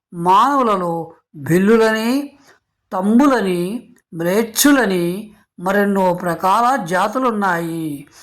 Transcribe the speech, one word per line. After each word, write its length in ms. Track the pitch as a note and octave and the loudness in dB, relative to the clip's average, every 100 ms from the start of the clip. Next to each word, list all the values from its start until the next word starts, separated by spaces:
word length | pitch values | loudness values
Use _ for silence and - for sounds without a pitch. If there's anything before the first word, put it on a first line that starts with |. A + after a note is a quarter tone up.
| _ | _
మానవులలో 960 | F3 F3 F#3+ B3+ C#4+ A#3+ G3 F3 E3+ D#3+ - _ D3+ | -4 2 4 4 2 0 0 -2 -6 -8 -16 _ -10
భిల్లులని, 1000 | C3+ E3+ G3 A3+ A3 A3 A3+ C4+ C#4+ _ _ _ _ _ - | 0 2 4 4 4 0 -2 -2 -4 _ _ _ _ _ -10
తంబులని, 1000 | F#3+ G3+ A#3 C#4+ B3 G3 F3+ F3 A#3+ - _ _ | -4 2 4 4 2 0 -4 -6 -8 -14 _ _
మ్లేచ్చులని 1200 | E3 E3+ G3+ A3+ - C#4+ C#4 G#3 F#3 F3 F#3 A3 - _ - | -6 -2 -2 -2 2 2 4 2 -2 -2 -6 -10 -20 _ -8
మరెన్నో 540 | F3+ G3+ G3+ G3 F#3 | -2 0 0 2 0
ప్రకార 720 | F3 F3+ E3 F#3 G3+ A#3+ C4+ | 0 -4 -2 0 2 2 0
జాతులున్నాయి. 1200 | E3+ F3+ G#3 C4 C4 G#3+ G3 E3+ E3+ E3 D#3 C#3+ - _ | -2 -2 -2 -2 -2 -2 -2 -2 -4 -6 -8 -10 -16 _